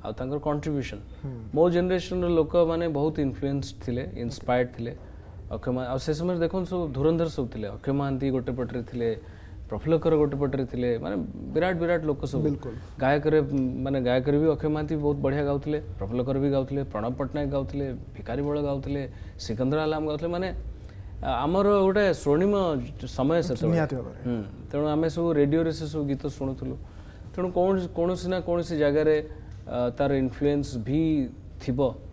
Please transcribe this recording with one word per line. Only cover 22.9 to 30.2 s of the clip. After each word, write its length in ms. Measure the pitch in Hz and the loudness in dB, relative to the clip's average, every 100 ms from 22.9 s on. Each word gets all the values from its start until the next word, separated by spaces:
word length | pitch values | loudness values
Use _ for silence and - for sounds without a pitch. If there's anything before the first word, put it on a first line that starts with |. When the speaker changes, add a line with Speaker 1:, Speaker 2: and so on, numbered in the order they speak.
| - 127 | -8 -8
Speaker 1:
ସମୟ 340 | - 131 170 | 0 2 2
ସେତେବେଳେ. 320 | 143 123 160 | 2 0 2
Speaker 2:
ନିହାତି 220 | 165 151 131 | 4 2 -2
ଭାବରେ. 340 | 123 - 123 | -6 -8 -4
Speaker 1:
ହୁଁ. 140 | 120 101 - - | -2 -4 -10 -6
ତେଣୁ 140 | 143 151 | -2 2
ଆମେ 220 | 151 165 | 2 2
ସବୁ 240 | 165 170 | 0 0
ରେଡ଼ିଓରେ 380 | 156 143 156 165 | 4 6 6 2
ସେ 140 | 147 156 | 0 -4
ସବୁ 160 | 156 143 | -2 -2
ଗୀତ 220 | 139 147 | -2 -4
ଶୁଣୁଥିଲୁ. 480 | - 135 131 131 131 - - - - - - | -4 -6 -4 -6 -8 -12 -14 -16 -16 -10 -4
ତେଣୁ 160 | 180 | -2
କୌଣସି, 360 | 175 180 190 175 - | 2 4 4 0 0
କୌଣସି 320 | 170 185 180 | 0 0 -2
ନା 120 | 185 | -2
କୌଣସି 380 | 170 175 170 160 | 0 -2 0 2
ଜାଗାରେ, 520 | 147 143 156 151 156 - - - - | 4 4 4 4 0 -10 -14 -14 -6
ଆ, 220 | 123 123 | -2 -2
ତାର 220 | 120 139 | 0 2
ଇନଫ୍ଲୁଏନ୍ସ 640 | 139 | 2